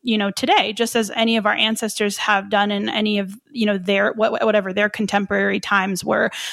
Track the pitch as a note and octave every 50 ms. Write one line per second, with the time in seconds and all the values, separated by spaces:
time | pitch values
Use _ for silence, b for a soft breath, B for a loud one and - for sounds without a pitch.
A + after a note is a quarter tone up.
0 | - A#3+ A3 G#3+ G3+ G3+ - - - D#4+ G#4 F#4+ - G#3+ G3+ A#3 A#3 A3+ - A#3
1 | G#3+ G3 - A3+ A3+ A3+ A3+ A3 G3 G#3 - - A3 A3 A3 - A3+ G#3+ - -
2 | G#3 G#3 G3 - - G#3+ G#3 G3 G3+ G3+ G#3 G3+ G3+ G#3 G#3 G3+ G#3 A3+ - G#3+
3 | G#3+ G#3+ G#3 G3+ G3 F#3+ G3+ B3 _ _ - A#3+ G#3+ G#3 G3+ F#3+ F3 G3+ G3 G3
4 | G3+ A3 - G#3+ A3 A#3 A3+ - A3+ A3 G#3 G#3 F#3+ F#3+ F#3 G#3 G#3 G#3 - -
5 | G#3 G3 G3+ G3+ G3 - G3+ G3 G3 G3 G3 G3+ - - G3+ F#3+ F#3 G3+ F#3 F3
6 | - - - - - - B B B B